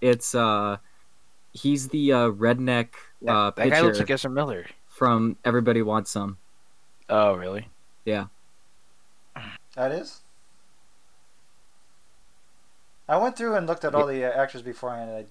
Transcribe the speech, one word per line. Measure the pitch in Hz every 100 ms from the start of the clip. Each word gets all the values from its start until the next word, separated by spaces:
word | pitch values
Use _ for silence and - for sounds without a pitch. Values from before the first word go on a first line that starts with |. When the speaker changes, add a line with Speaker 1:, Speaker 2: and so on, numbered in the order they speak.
Speaker 1:
it's, | 123 120 -
uh, | 123 113 104 104 101 - - - - - - -
he's | - 139 143 131
the, | 151 143
uh, | 123 120
redneck, | 101 117 123 127 120 117 - - -
Speaker 2:
That, | 117
Speaker 1:
uh, | 107 101
Speaker 2:
that | - 131
guy | 156
looks | 170 104
Speaker 1:
pitcher |
Speaker 2:
like | 104
Ezra | 135 135
Miller. | 135 147 92 - - -
Speaker 1:
from | - 127 113 113 -
Everybody | 123 120 117 117
Wants | 107 107 98
Some. | 107 101 95 - - - - - - -
Speaker 2:
Oh, | 107 104
really? | 92 92 101 117 - - -
Speaker 1:
Yeah. | 110 104 98 - - - - - - - - - - 127 107 - -
Speaker 3:
That | 127 135
is? | 160 - - - - - - - - - - - - - - - - - - - - - - - - - - - - - - -
I | 165
went | 247 254
through | 233
and | 214 165
looked | 165 151
at |
all | 147 143
Speaker 1:
Yeah. | 131 127
Speaker 3:
the, | 127
uh, |
actors | 135 127
beforehand, | 123 113 123 120 113
and | 110
I | 107